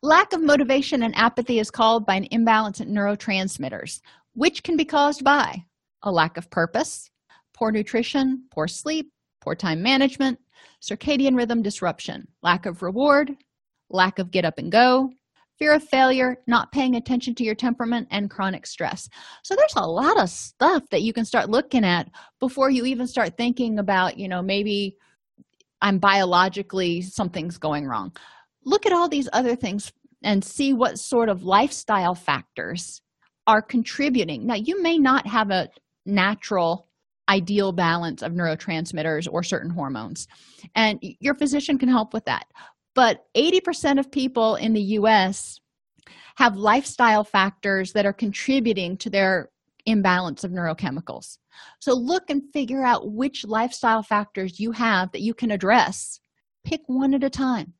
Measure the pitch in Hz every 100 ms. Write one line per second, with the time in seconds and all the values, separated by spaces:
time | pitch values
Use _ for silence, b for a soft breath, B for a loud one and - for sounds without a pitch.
0 | 277 320 415 349 311 294 247 269 277 277
1 | 226 - 233 233 240 233 214 - 220 226
2 | 208 190 196 233 226 220 220 202 220 208
3 | 202 208 - 190 190 - 131 - - -
4 | b b b - 302 - - 320 311 302
5 | 285 294 277 285 240 185 - _ _ _
6 | 202 170 160 - 170 - 165 214 311 -
7 | - _ _ b b _ 220 214 208 226
8 | 233 277 262 262 - - 156 - 302 311
9 | 302 _ _ _ - 160 190 160 208 269
10 | 269 262 269 247 _ b b b - 202
11 | - 285 269 254 240 233 202 - 180 160
12 | - - - _ 175 175 175 175 180 202
13 | 285 285 285 277 _ _ _ _ _ 185
14 | 185 196 180 185 170 - 165 208 254 254
15 | 269 - _ _ _ _ 302 302 302 262
16 | 262 262 254 247 - 240 - 277 262 240
17 | - 247 247 233 226 214 254 240 233 240
18 | - - 202 - 190 185 - - 160 -
19 | - B B B - 392 605 - 170 170
20 | 285 415 185 - - _ 285 349 - 180
21 | 214 233 226 247 - 226 302 254 196 175
22 | - B B _ 254 269 269 262 247 254
23 | 247 - 208 - 240 240 240 214 202 190
24 | 180 - 196 180 190 196 208 202 202 -
25 | _ _ _ _ _ _ _ _ 202 196
26 | 196 196 185 175 190 190 196 190 180 170
27 | 185 - 185 175 160 170 156 147 139 113
28 | 92 - B B B _ - 403 427 349
29 | 349 294 262 214 254 247 226 202 - _
30 | _ _ - 196 - - 277 262 247 -
31 | - 247 226 185 185 196 285 - - 202
32 | 175 175 - 139 - - 82 175 - -
33 | _ _ _ _ - 220 220 247 226 -
34 | 285 247 165 135 151 220 233 392 330 330
35 | 269 262 208 220 214 185 - _ _ _
36 | - 202 190 208 - 190 170 180 _ _
37 | _ _ - 196 175 202 196 175 170 170
38 | 170 - 139 170 170 156 - 165 170 165
39 | 156 156 170 156 175 185 170 175 139 123
40 | 107 - - B B B B - 220 208
41 | - - 269 285 285 285 285 277 254 247
42 | 220 220 - 117 - B B B _ -
43 | 240 - _ - 311 359 370 330 294 277
44 | 269 285 262 254 220 214 220 214 196 214
45 | 208 214 185 196 - - _ _ _ _
46 | - B B B 247 196 208 233 277 -
47 | 240 214 208 202 196 - 202 190 185 214
48 | 202 196 220 196 - 269 226 196 175 185
49 | 226 196 190 185 - _ _ _ - 220
50 | 190 180 180 139 190 180 170 160 196 135
51 | - - - - _ B B B - 254
52 | 247 359 370 285 277 294 240 269 254 240
53 | - 214 269 - 202 214 240 - 240 220
54 | 208 208 208 - 190 175 220 220 233 196
55 | 185 196 208 233 240 208 185 233 131 -
56 | - - _ _ _ _ - 320 - 254
57 | 269 269 269 269 262 233 170